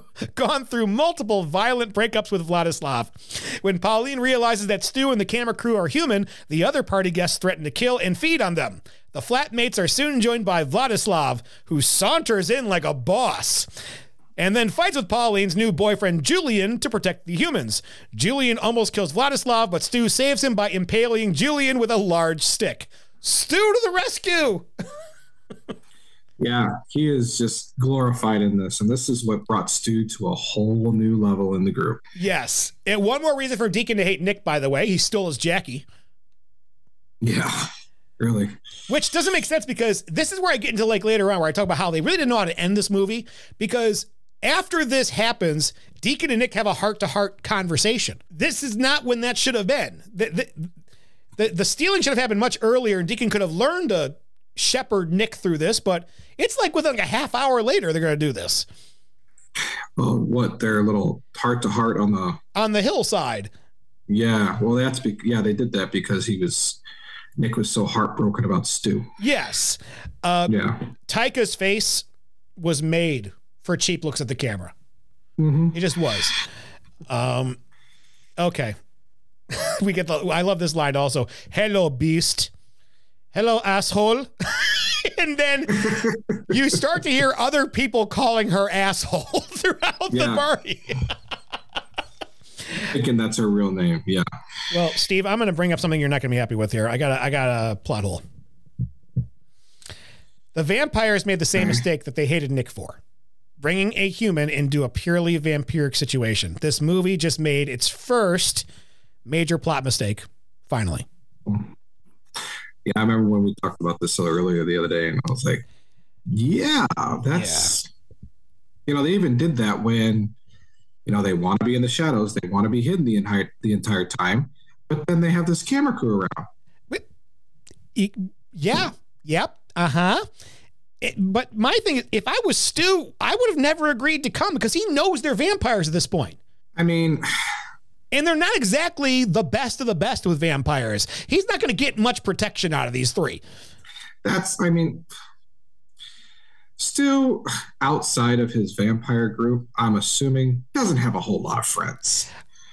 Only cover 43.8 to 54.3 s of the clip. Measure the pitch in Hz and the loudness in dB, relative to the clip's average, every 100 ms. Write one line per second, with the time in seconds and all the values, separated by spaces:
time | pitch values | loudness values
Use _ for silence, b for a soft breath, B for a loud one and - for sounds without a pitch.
43.8 | 226 208 - - - - 220 330 370 339 | 2 0 -4 -14 -20 -4 0 2 2 0
44.8 | 262 262 240 - 226 233 175 156 147 - | 2 2 0 0 0 2 0 0 -2 -4
45.8 | b b - 285 - 226 247 196 208 170 | b b -2 0 0 0 0 0 0 0
46.8 | 208 208 196 208 196 - - 208 185 156 | 0 0 -2 0 -2 -2 -2 -2 0 2
47.8 | 208 240 - - - 156 311 - 277 214 | 2 2 -2 -6 -12 -2 -2 0 -4 0
48.8 | 262 294 240 240 240 240 262 240 190 277 | 2 2 2 0 0 0 2 2 2 0
49.8 | 139 - - 202 220 165 247 - 170 - | 0 -8 -10 -4 -2 -2 -4 -6 -12 -12
50.8 | - b b b b - 214 170 190 - | -20 b b b b -2 0 2 0 2
51.8 | 339 392 269 247 247 202 240 - 226 254 | 2 4 2 2 2 2 0 2 2 4
52.8 | 233 190 170 208 226 208 185 165 262 359 | 4 2 0 0 0 0 0 2 2 2
53.8 | 320 180 139 - - | 0 0 0 -6 -18